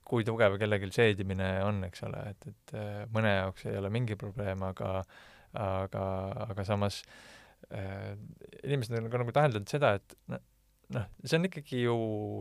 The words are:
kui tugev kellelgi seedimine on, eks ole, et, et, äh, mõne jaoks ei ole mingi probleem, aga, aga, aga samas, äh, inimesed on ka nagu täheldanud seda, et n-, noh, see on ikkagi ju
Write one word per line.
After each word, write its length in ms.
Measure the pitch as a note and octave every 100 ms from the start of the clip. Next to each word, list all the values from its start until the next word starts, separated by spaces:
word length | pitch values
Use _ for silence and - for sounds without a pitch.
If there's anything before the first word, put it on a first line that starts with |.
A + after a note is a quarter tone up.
kui 200 | - A#2+ A2+
tugev 300 | A2+ G#2+ G2
kellelgi 320 | G#2+ G#2 G2
seedimine 600 | G#2+ A2+ G2 G2 F#2+ F#2+ F#2+
on, 200 | G2+ G#2 F2+
eks 160 | -
ole, 200 | G2+ G2+ G#2+
et, 180 | G2+ -
et, 240 | - -
äh, 300 | A2 G#2 G#2 G#2
mõne 240 | A2 A2 G2
jaoks 320 | F#2+ - A2+
ei 80 | G2+
ole 140 | G2
mingi 220 | A2 B2 G#2
probleem, 460 | G#2+ G2 G2+ F#2+ F#2+
aga, 380 | F#2+ G2+ F#2+ F#2+ - - - -
aga, 540 | A2 G2+ F#2+ F#2+ G#2 F#2+ F#2+ F#2+ G2 G#2+
aga 180 | G2 F#2+
samas, 380 | G#2 G2+ - - - - - - - -
äh, 480 | - F#2+ G2 G2+ G2+ G#2+ - - -
inimesed 360 | - C#3 A2+ A#2
on 140 | A2+
ka 100 | B2
nagu 140 | B2 C#3
täheldanud 320 | D3 G#2+ F#2+
seda, 240 | D3 C#3
et 240 | G2+ - - -
n-, 80 | - _ _ _ _ -
noh, 160 | B2+ F#2+ -
see 180 | B2+ D#3+
on 80 | F#3
ikkagi 380 | D#3+ C#3+ B2+ A#2+
ju 140 | A#2 A2 G#2+ G#2 G#2